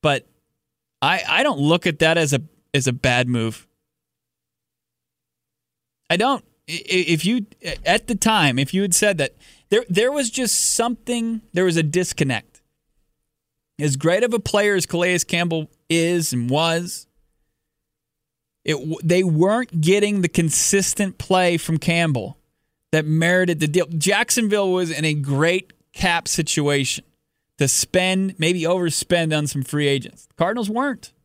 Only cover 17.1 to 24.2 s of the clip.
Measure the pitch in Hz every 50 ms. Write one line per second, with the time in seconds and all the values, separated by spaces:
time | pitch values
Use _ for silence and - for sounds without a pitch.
17.1 | _ _ _ _ _ _ _ _ _ _ _ _ _ _ _ _ _ _ _ _
18.1 | _ _ _ _ _ _ _ _ _ _ _ - 156 139 123 156 160 - - 160
19.1 | 175 180 190 180 160 151 170 190 214 240 254 - - 170 151 160 190 208 202 208
20.1 | 208 196 180 165 _ - 165 160 - - - - - 196 185 - - - 208 190
21.1 | - _ - - 190 185 180 175 175 165 - - 165 151 - - 165 170 170 160
22.1 | 143 120 98 - - _ _ _ _ _ _ _ _ _ _ _ - 156 151 151
23.1 | 156 160 165 170 180 185 185 175 175 151 156 151 147 180 170 143 170 160 147 185
24.1 | 202 202